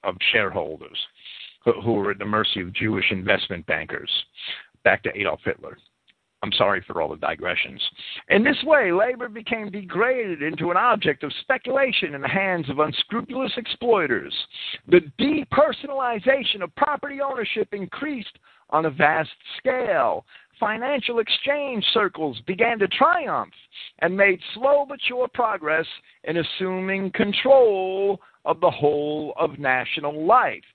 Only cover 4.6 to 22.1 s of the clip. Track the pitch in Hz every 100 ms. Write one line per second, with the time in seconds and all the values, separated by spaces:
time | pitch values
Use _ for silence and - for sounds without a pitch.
4.6 | - _ - 98 - 101 98 76 - 73
5.6 | - - _ _ _ _ _ _ 95 98
6.6 | 98 98 87 87 78 78 78 82 87 90
7.6 | - 67 - - - - - 196 233 311
8.6 | 254 302 208 175 220 247 247 214 220 226
9.6 | 208 196 185 170 233 262 220 160 147 160
10.6 | 165 180 240 214 165 143 147 - - -
11.6 | - 262 269 - - 143 135 156 196 175
12.6 | 135 131 151 135 - 220 233 254 254 226
13.6 | 226 - 240 214 151 113 73 - - -
14.6 | - - - 175 160 - 269 302 277 -
15.6 | 302 247 285 269 254 226 233 269 220 208
16.6 | 175 - 285 285 285 277 277 254 214 -
17.6 | 202 202 180 - 294 277 202 - _ _
18.6 | _ 151 160 131 147 160 156 - - -
19.6 | 262 254 240 170 120 85 - - _ _
20.6 | 208 220 247 285 233 233 220 - - 285
21.6 | 285 233 185 226 202